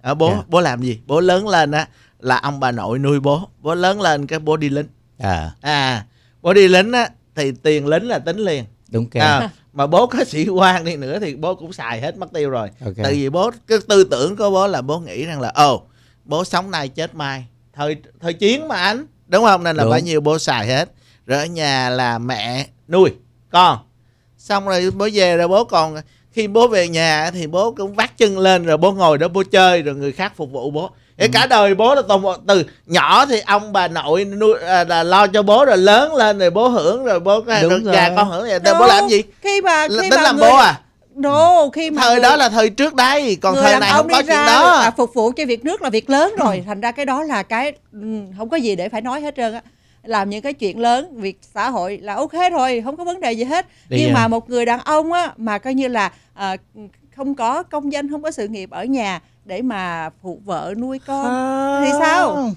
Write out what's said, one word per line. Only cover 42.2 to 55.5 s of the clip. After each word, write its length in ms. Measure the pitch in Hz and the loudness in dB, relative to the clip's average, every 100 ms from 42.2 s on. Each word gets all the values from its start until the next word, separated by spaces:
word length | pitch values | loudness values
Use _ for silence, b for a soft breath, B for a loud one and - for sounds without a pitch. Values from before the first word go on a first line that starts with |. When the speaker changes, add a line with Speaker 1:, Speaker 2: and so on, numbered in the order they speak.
Speaker 1:
đó 120 | 240 294 | 4 4
là 140 | 247 | 2
thời 200 | 220 226 | 2 0
trước 260 | 202 294 262 | 2 -2 2
đấy, 420 | 254 294 277 190 | 2 2 0 0
còn 120 | 285 | 0
Speaker 3:
người 100 | 269 | 2
Speaker 1:
thời 80 | 269 | 4
Speaker 3:
đàn 80 | 262 | 4
Speaker 1:
này 80 | - | 4
Speaker 3:
ông 80 | 294 | 2
Speaker 1:
không 100 | 311 | 2
có 100 | 262 | 0
Speaker 3:
đi 60 | 285 | 2
Speaker 1:
chuyện 100 | 302 | 2
Speaker 3:
ra, 80 | 294 | 4
Speaker 1:
đó. 260 | 233 339 330 | 6 6 6
Speaker 3:
à, 120 | 226 226 | 2 0
phục 160 | 240 | -2
vụ 180 | 254 220 | 0 -2
cho 120 | 247 294 | -2 -4
việc 180 | 233 277 | -4 -4
nước 160 | 392 | -6
là 80 | 277 | -2
việc 200 | 220 220 | -4 0
lớn 240 | 277 349 415 | 2 2 0
rồi, 160 | 277 190 | -2 -2
Speaker 1:
Ừ. 60 | 180 | -8
Speaker 3:
thành 160 | 202 | -6
ra 100 | 233 | -6
cái 140 | 240 277 | -6 -4
đó 180 | 262 | -4
là 200 | 311 240 | -4 -6
cái, 300 | 190 226 285 294 _ | -4 -4 -6 -8 _
ừ, 60 | 214 214 220 196 185 | -16 -10 -10 -12 -14
không 120 | 226 | -6
có 80 | 330 | -4
gì 180 | 233 190 | -2 -4
để 140 | 185 | -6
phải 120 | 220 | -8
nói 200 | 240 269 | -8 -8
hết 120 | 294 285 | -10 -6
trơn 160 | 233 | -8
á. 80 | 226 _ b b b | -8 _ b b b
Làm 260 | - 220 196 | -6 -4 -4
những 120 | 208 | -8
cái 120 | 277 | -10
chuyện 260 | 285 208 185 | -6 -8 -2
lớn, 420 | 233 240 349 254 | 0 0 -4 -10
việc 180 | 196 185 _ | -12 -12 _
xã 160 | 208 226 | -8 -6
hội 280 | 240 180 202 | -4 -6 -10
là 140 | 202 202 | -10 -8
ok 160 | 294 320 359 | -6 -2 -2
rồi, 300 | 247 262 247 226 | 0 -2 -2 -6
không 120 | 302 | -10
có 60 | |
vấn 180 | 349 359 | -10 -6
đề 100 | 311 | -6
gì 120 | 226 | -4
hết. 220 | 247 330 370 b b | -4 -4 -6 b b
Speaker 2:
Đi 80 | 127 | -2
Speaker 3:
Nhưng 100 | - | 0
Speaker 2:
à. 40 | |
Speaker 3:
mà 140 | 269 226 | 0 0
một 220 | 226 226 | -2 -4
người 160 | 240 233 | -4 -2
đàn 140 | 240 | -4
ông 340 | 247 302 320 | -2 -2 0
á, 180 | 339 339 - | -2 -4 -6
mà 200 | 226 | -8